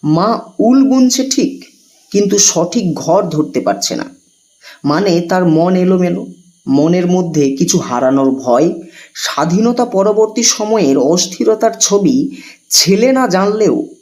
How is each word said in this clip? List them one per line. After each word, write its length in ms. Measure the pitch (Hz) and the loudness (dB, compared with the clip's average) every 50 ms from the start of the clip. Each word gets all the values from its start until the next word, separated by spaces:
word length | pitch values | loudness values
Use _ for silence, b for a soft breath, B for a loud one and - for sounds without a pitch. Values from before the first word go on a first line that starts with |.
| - | 0
মা 360 | 147 151 165 185 220 233 214 - - - _ | 0 0 2 2 0 -2 -4 -6 -14 -6 _
উল 300 | - 226 254 269 269 - | 0 2 4 4 4 2
বুনছে 400 | 254 262 254 254 - - 262 269 | 4 2 2 2 2 0 -2 -2
ঠিক, 360 | - - 208 - - - - - _ _ _ _ _ _ _ _ | 0 -2 -2 -2 -4 -8 -18 -20 _ _ _ _ _ _ _ _
কিন্তু 260 | - 196 202 190 202 202 | -2 0 0 2 2 2
সঠিক 560 | 190 - - 170 170 175 - 247 196 175 151 | 0 0 0 0 -2 0 -2 -2 -2 -2 -4
ঘর 360 | 131 - 160 165 196 208 175 | -4 -2 0 0 0 0 0
ধরতে 320 | 147 151 151 135 - 131 | -2 -2 -4 -2 -2 -4
পারছে 340 | - 101 98 - - - - | -2 -2 -2 -2 -4 -8 -6
না। 200 | - - - - _ _ _ _ _ _ _ _ B B B B B B | -8 -8 -10 -14 _ _ _ _ _ _ _ _ B B B B B B
মানে 380 | 139 147 160 196 196 175 170 | -2 0 0 2 2 0 0
তার 240 | - - 190 185 180 | 0 0 0 0 2
মন 300 | 175 156 156 165 180 185 | 2 2 2 2 2 2
এলোমেলো, 520 | 185 180 185 190 180 180 175 180 190 - - - - _ _ _ _ _ - | 0 2 2 2 2 0 -2 -2 -6 -8 -12 -16 -20 _ _ _ _ _ -2
মনের 400 | 135 143 143 165 175 180 175 180 | 0 2 2 2 2 0 0 0
মধ্যে 480 | 180 185 180 165 156 151 143 135 135 | 0 0 0 -2 0 0 0 0 0
কিছু 240 | 135 151 175 - 180 | -2 -2 0 0 -2
হারানোর 520 | - - 127 120 135 131 135 135 135 135 | -2 -2 -4 0 0 2 2 2 2 0
ভয়। 420 | 131 135 131 127 120 127 156 180 - - B B B B B B B | 0 -2 -2 0 2 2 2 0 -2 -4 B B B B B B B
স্বাধীনতা 720 | - - - - - 147 165 170 196 220 233 240 240 240 | -12 -10 -8 -4 -4 -2 0 0 0 0 0 0 0 -2
পরবর্তী 580 | 240 - 190 196 208 214 208 220 214 - 247 226 | -2 0 0 0 2 2 2 0 0 0 -2 0
সময়ের 540 | - - - 214 214 220 220 185 135 135 135 | 0 0 -2 -2 -2 0 0 2 2 2 2
অস্থিরতার 760 | 123 139 165 180 - - - - 233 214 220 214 - 226 - - | 2 2 0 0 -2 -6 -4 -2 0 0 0 2 0 -2 0 -2
ছবি 600 | - - 196 202 202 160 127 131 - - B B B B B B B _ | -2 0 0 0 2 2 0 0 -2 -4 B B B B B B B _
ছেলে 420 | - - - - 190 202 226 262 | -2 -2 2 2 2 2 4 2
না 160 | 262 262 262 226 | 2 2 0 0
জানলেও 580 | 175 185 190 202 208 220 214 180 123 101 - - - _ | 0 0 0 0 0 0 0 0 0 0 -4 -8 -12 _